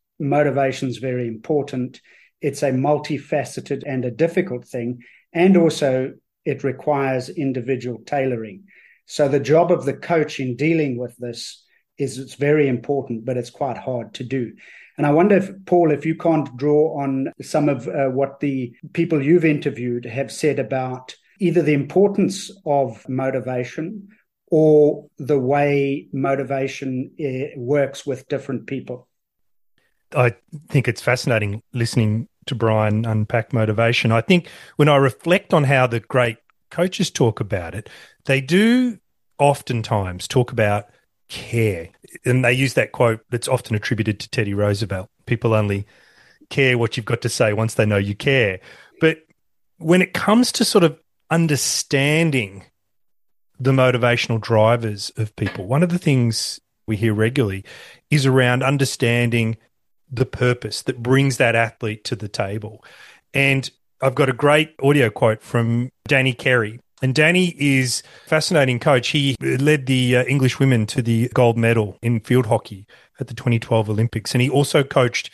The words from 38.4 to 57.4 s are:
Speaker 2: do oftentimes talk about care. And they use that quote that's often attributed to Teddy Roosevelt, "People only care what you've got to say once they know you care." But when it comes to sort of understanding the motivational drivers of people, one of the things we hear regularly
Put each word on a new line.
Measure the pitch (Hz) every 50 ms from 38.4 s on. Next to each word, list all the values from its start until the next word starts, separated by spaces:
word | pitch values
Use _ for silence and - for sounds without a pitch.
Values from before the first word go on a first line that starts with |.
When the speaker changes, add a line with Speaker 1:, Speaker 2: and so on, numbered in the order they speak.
Speaker 2:
do | 135 131 165 190 214 233 240 254 254 247 214 - _ _ _ _ _ _ _ -
oftentimes | 143 143 139 - - - 127 113 107 - 117 104 98 90 90 90 - -
talk | - 131 120 -
about | 123 113 110 104 104 104 - _ _ _ _ _ _ _ _ -
care. | - - - - 120 117 110 107 92 82 82 - _ _ _ - - - -
And | 127 123 131 127
they | 120 127
use | 131 139 127 -
that | 131 113 - -
quote | - 127 117 113 110 _ -
that's | 123 117 - -
often | 131 120 - - 110
attributed | 104 - - 120 104 110 110 104 -
to | - -
Teddy | - - 107 101 101
Roosevelt, | 101 104 104 101 95 110 92 98 92 95 - _ _ -
"People | - 120 113 - 113 110
only | 107 104 101 101 101 104 _ _ _ _ _ _ _ _ _ _ _ _ -
care | - 143 135 131 123 117
what | 117 110 - 127
you've | 107
got | - 117 -
to | - 117
say | - - 123 110 104
once | 104 113 110 -
they | - 110
know | 107 104 101
you | 101 101 101
care." | - - 143 135 131 113 98 92 92 - - - - - _ _ -
But | 160 160 156 156 _ _ _ _ _ _ _ _ _ _ _ _
when | 165 160 175 185
it | 185 - -
comes | - - - 214 233 247 - -
to | - 226
sort | - - 208 170
of | 156 143 _ _ _ _ _ _ -
understanding | 160 170 165 165 151 127 - - - - - - 147 135 139 147 151 160 170 160 139 127 107 98 98 95 - _ _ _ _ _ _ _ _ _ _ _ _ _ _ _ _ _ _ -
the | 127 131
motivational | 135 135 127 127 123 120 120 120 120 113 - - 117 110
drivers | 101 - 113 107 107 113 120 117 113 110 104 101 - - - -
of | 110 107 _
people, | - 110 98 - - 92 98
one | 127 147 180
of | 175
the | 175 175
things | - 160 139 131 120 117 110 - - - - - _ _ _ _ -
we | - 110
hear | 95 110 113 104
regularly | 104 110 117 131 143